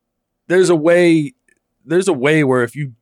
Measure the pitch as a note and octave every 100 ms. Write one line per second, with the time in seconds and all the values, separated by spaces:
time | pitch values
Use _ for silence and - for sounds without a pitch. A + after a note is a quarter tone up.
0 | _ _ _ _ _ F3 F3+ E3+ D3+ F3
1 | F3 E3 D3 - _ _ _ _ - E3
2 | F#3+ D3+ C3 D#3 C#3+ B2+ A#2 C#3+ C#3+ A2+